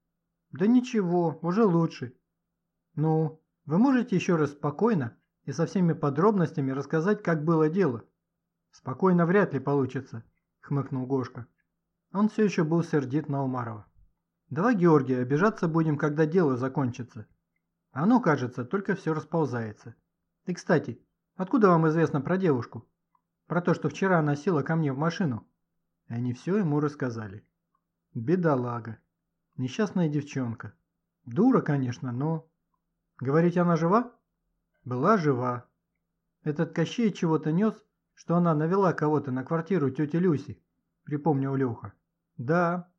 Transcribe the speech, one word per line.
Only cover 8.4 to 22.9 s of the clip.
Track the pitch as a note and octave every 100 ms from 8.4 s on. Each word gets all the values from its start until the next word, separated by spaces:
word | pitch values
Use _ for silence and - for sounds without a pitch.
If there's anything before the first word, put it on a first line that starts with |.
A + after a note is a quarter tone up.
| _ _ _
«Спокойно | _ C3 B2 F#3+ F3 E3
вряд | G3+ F#3
ли | C#3
получится», | C#3+ C#3+ B2+ C3+ - A2+ - _ _ _
хмыкнул | - C#3+ C3+ C3 B2+
Гошка. | C3+ A#2+ B2 - _ _ _ _ _ _
Он | F#3 G#3+
всё | -
ещё | G#3 -
был | D#3 E3+
сердит | E3 D#3 B2 D3+ D3
на | C#3
Умарова. | C3 B2+ A#2 G#2 - _ _ _ _ _ -
«Давай, | C3 A#3 G#3
Георгий, | E3+ D3+ B2+
обижаться | B2+ B2 D3 G#3+ A3 E3+
будем, | E3 D#3 C#3+
когда | D3+ D3 D3+
дело | F#3 D3+ B2
закончится. | C3 D3 B2+ B2 A#2 A2+ - _ _ _ _ _ _
Оно, | C3 G3+ B3
кажется, | F3 C3+ B2 -
только | A#2+ G3+ G#3
всё | F3+ D#3+
расползается. | D#3 D3+ E3 C#3 A#2+ A2 - A#2 - _ _ _ _ -
И, |
кстати, | F3+ - D#3 C3+ - _ _ _ -
откуда | F#3 C4 G3
вам | E3 D#3+
известно | E3 D3+ D3+
про | - F#3
девушку? | F#3 B2+ - A#2 -